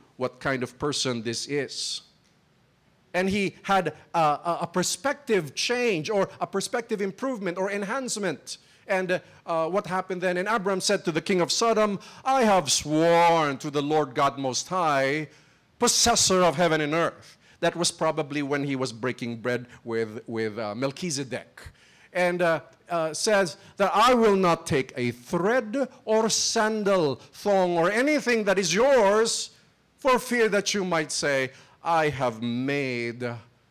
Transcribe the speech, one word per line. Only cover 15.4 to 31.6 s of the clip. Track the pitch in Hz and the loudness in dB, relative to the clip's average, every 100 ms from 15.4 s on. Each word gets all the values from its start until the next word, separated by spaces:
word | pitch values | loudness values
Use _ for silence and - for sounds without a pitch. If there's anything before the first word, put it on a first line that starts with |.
| _ _ _ - | _ _ _ -2
possessor | 240 - 233 226 - 185 | 0 2 2 2 2 4
of | 175 | 4
heaven | 151 170 160 | 4 2 2
and | 147 | 0
earth." | 160 156 - - - _ _ | 0 -2 -4 -16 -20 _ _
That | 170 | -2
was | 170 170 | 0 -4
probably | - 160 156 139 147 | 0 -2 0 -4 -4
when | 139 143 | -2 -2
he | 139 135 | -2 -4
was | 127 | -4
breaking | 113 123 120 120 117 | -4 -6 -4 -8 -6
bread | 120 120 123 - | -4 -4 -6 -16
with, | 117 113 110 107 - | -6 -4 -4 -8 -8
with, | 113 110 104 | -4 -4 -4
uh, | 107 104 | -8 -4
Melchizedek. | 139 139 180 135 131 113 - - - - _ _ _ | -6 -6 -6 -6 -6 -10 -12 -20 -20 -20 _ _ _
And, | 180 180 175 | -2 -2 0
uh, | 170 160 - - - | 0 0 -4 -20 -6
uh, | 170 160 | -4 -2
says | 151 220 202 175 - - - | -2 0 2 0 -6 -14 -2
that, | 196 | 0
"I | 175 240 | 4 4
will | 254 226 196 | 6 4 4
not | 185 160 - | 4 2 0
take | 151 131 | -2 -2
a | - 123 | -4 -4
thread | 117 - 175 190 254 214 269 262 - | -4 -4 -2 2 0 -2 -4 -4 -6
or | - 220 220 | 0 2 2
sandal | - - 226 214 220 202 190 151 127 - | 0 0 0 0 0 0 2 2 -2 -10
thong | - 202 190 180 175 | -6 0 2 2 2
or | 170 | 2
anything | 214 277 294 233 226 | 2 2 2 2 0
that | 202 190 | 2 2
is | 175 | 2
yours | 180 262 269 196 214 226 - - - _ _ _ _ | 2 4 6 6 4 2 -2 -6 -14 _ _ _ _
for | 269 247 | 2 2
fear | - 240 220 | 2 2 2
that | 202 196 | 2 0
you | 208 | -2
might | 185 165 151 | 0 -2 -2
say, | - 151 139 127 - | -2 0 0 0 -6